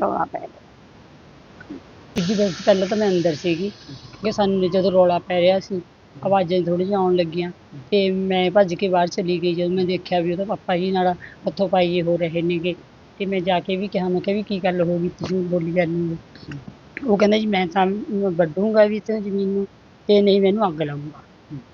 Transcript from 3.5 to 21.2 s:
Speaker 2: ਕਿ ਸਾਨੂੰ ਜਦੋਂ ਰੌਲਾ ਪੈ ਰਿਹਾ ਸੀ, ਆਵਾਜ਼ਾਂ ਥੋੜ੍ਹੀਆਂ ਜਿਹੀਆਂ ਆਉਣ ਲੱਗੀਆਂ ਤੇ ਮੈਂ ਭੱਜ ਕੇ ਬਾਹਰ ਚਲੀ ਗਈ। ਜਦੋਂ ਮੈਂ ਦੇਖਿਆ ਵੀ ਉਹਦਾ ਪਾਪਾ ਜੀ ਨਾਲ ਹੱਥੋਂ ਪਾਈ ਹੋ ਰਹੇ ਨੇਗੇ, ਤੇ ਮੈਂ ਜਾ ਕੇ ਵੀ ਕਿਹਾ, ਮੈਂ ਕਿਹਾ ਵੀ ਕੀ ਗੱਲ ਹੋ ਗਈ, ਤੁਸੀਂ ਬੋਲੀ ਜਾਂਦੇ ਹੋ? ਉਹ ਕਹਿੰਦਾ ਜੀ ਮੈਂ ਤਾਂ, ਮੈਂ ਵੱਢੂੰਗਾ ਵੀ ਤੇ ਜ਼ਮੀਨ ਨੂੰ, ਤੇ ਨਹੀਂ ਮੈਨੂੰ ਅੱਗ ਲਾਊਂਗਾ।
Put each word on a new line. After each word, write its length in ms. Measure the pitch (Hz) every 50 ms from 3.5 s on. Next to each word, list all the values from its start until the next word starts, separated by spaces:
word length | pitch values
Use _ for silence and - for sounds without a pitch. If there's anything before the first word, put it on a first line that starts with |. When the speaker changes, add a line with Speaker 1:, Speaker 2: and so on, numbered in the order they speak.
| 170 160 190 208 202 - - - 143 127 - - - - -
Speaker 2:
ਕਿ 80 | 214 208
ਸਾਨੂੰ 380 | - 208 196 196 190 185 180
ਜਦੋਂ 220 | 170 190 185 196 185
ਰੌਲਾ 260 | 185 180 180 175 170
ਪੈ 220 | - - 185 180
ਰਿਹਾ 200 | 175 180 190 196
ਸੀ, 200 | 185 - 202 180 170 - - - - - - - -
ਆਵਾਜ਼ਾਂ 340 | 196 196 196 185 165 180 185
ਥੋੜ੍ਹੀਆਂ 200 | 170 170 175 175
ਜਿਹੀਆਂ 200 | 185 190 208 196
ਆਉਣ 180 | 185 185 180
ਲੱਗੀਆਂ 340 | 180 175 165 156 180 175 175 175 - - - - 143 131 -
ਤੇ 200 | - 202 196 190
ਮੈਂ 400 | 190 190 190 190 190 185 180 180
ਭੱਜ 240 | 175 202 202 175 175
ਕੇ 140 | 165 208 190
ਬਾਹਰ 200 | 180 180 175 170
ਚਲੀ 340 | - - 170 170 180 170 165
ਗਈ। 120 | 180 170
ਜਦੋਂ 160 | 165 175 175
ਮੈਂ 140 | 180 185 185
ਦੇਖਿਆ 360 | 175 185 175 180 - 180 180
ਵੀ 120 | 170 175 175
ਉਹਦਾ 120 | 170 196
ਪਾਪਾ 320 | 202 202 180 - - 185
ਜੀ 140 | 175 180 190
ਨਾਲ 240 | 190 185 185 180 180 175 - - - - -
ਹੱਥੋਂ 220 | 196 - - 196 180
ਪਾਈ 340 | - 185 180 175 175 180 170
ਹੋ 140 | 170 170
ਰਹੇ 260 | 165 175 165 156 170 165
ਨੇਗੇ, 320 | 170 180 170 165 180 170 - - - - - - - - -
ਤੇ 80 | 202
ਮੈਂ 140 | 190 196 190
ਜਾ 200 | 170 185 185 175
ਕੇ 160 | 170 - 190
ਵੀ 120 | 185 202 196
ਕਿਹਾ, 200 | - 196 180 185
ਮੈਂ 120 | 180 180
ਕਿਹਾ 160 | 175 - 196
ਵੀ 60 | 214 202
ਕੀ 180 | - 208 185 175
ਗੱਲ 160 | 190 180 180
ਹੋ 180 | 175 170 175 175
ਗਈ, 100 | 175 180
ਤੁਸੀਂ 280 | 180 - 170 - 185
ਬੋਲੀ 360 | 190 180 175 175 180 165 170 170
ਜਾਂਦੇ 420 | 180 175 160 170 170 170 165 165
ਹੋ? 440 | 165 - - - - - - 147 143 - - - - - - - - 285
ਉਹ 100 | 262 202
ਕਹਿੰਦਾ 220 | 185 208 202 208 220
ਜੀ 80 | 220
ਮੈਂ 200 | 214 208 185 185
ਤਾਂ, 200 | 170 165 196 190
ਮੈਂ 440 | 190 196 208 269 - 220 196 202 196
ਵੱਢੂੰਗਾ 540 | 175 160 175 160 151 185 196 220 214 214 208
ਵੀ 160 | 208 208 214
ਤੇ 200 | - - 220 220
ਜ਼ਮੀਨ 280 | 196 208 196 196 196 190
ਨੂੰ, 180 | 196 196 196 - - - - - - - -
ਤੇ 160 | - 208 202 202
ਨਹੀਂ 180 | 202 190 202
ਮੈਨੂੰ 280 | 196 196 190 220 220 185
ਅੱਗ 140 | 156 151 160
ਲਾਊਂਗਾ। 760 | 147 147 143 147 151 143 -